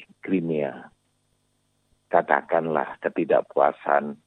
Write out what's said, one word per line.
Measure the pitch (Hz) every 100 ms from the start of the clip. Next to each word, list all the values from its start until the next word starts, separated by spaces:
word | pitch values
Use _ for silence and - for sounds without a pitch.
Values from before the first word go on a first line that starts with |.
| - -
Crimea. | - 95 82 78 69 65 - _ _ _ _ _ _ _ _ _ _ _ -
Katakanlah | 87 - 71 - 82 80 76 67 -
ketidakpuasan | 82 - 76 73 - 69 71 - - 71 73 71